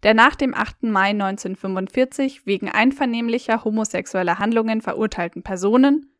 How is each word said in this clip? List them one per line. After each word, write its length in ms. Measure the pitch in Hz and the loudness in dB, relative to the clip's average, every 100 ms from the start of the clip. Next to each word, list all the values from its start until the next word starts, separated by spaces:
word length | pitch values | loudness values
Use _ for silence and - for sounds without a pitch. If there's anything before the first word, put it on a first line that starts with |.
der 100 | 208 | 4
nach 220 | 220 247 - | 6 6 4
dem 180 | 269 | -4
achten 380 | - 226 - 233 | -2 -6 -4 -2
Mai 220 | 202 196 | 2 2
neunzehnhundertfünfundvierzig 1300 | 208 196 202 190 196 190 185 190 - 262 - 269 269 - | 0 -2 -4 -8 -8 -4 -4 -4 0 -2 0 -4 -4 -4
wegen 240 | 196 196 | -4 -2
einvernehmlicher 920 | 214 240 269 262 233 233 233 - 226 | 2 2 2 -4 -2 -2 -4 -2 -2
homosexueller 760 | - 214 214 185 190 190 180 180 | -2 -4 -2 -4 -4 -4 -2 0
Handlungen 420 | 202 226 220 220 | 0 0 0 -2
verurteilten 600 | 220 - 214 - 175 - | -4 -4 -4 -4 -8 -8
Personen 680 | - 190 196 240 277 294 - _ | -8 -2 2 4 4 4 -2 _